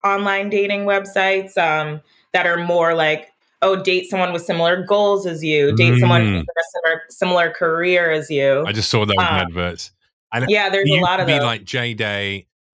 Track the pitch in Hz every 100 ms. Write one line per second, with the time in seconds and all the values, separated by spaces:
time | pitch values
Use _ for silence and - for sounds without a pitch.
0 | 202 196 202 196 202 202 202 202 202 196
1 | 196 196 190 190 190 - 165 156 151 151
2 | - _ _ 185 180 175 170 175 165 165
3 | 156 156 - _ _ _ 190 190 190 185
4 | 185 190 180 170 170 170 170 180 180 208
5 | 208 196 185 160 156 151 143 110 117 123
6 | 120 117 110 92 - - - - 165 165
7 | - - 185 180 170 165 165 165 175 180
8 | 170 156 147 143 139 135 165 107 104 117
9 | 104 98 175 120 90 87 87 85 - _
10 | _ _ _ 117 127 208 196 196 196 151
11 | 180 185 185 143 117 110 98 127 120 110
12 | 107 101 101 98 92 _ _